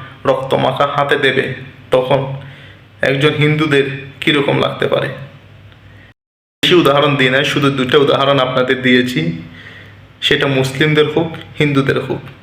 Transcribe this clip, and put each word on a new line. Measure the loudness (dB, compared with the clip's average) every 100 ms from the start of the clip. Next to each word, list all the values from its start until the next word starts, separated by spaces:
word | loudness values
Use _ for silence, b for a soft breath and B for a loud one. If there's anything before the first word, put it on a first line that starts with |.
| B B
রক্তমাখা | 0 0 0 -2 0 0 0
হাতে | 0 0 0
দেবে, | 0 0 -2 -6 -14 -20 0
তখন | 0 2 -2 -2 -10 B B B B B -4
একজন | -2 0 0 2
হিন্দুদের | 0 2 2 0 0 -6 -14 -6
কীরকম | -2 0 0 0
লাগতে | -2 -2 -2
পারে? | -2 -4 -8 -16 -20 -20 -20 -20 B B B B _ _ _ _ _
বেশি | 2
উদাহরণ | 4 4 4 2 2
দিই | 2
নাই, | 2
শুধু | 0 0 0
দুটো | 0 2 2
উদাহরণ | 4 2 2 2
আপনাদের | 0 0 0 0
দিয়েছি, | 2 2 2 -2 -4 -6 -12 B B B B B B -6
সেটা | -2 0 0
মুসলিমদের | 0 -2 0 2 2 2
হোক, | 0 -4 -8 -8 -2
হিন্দুদের | 0 0 0 -2
হোক। | -4 -8 -10 -20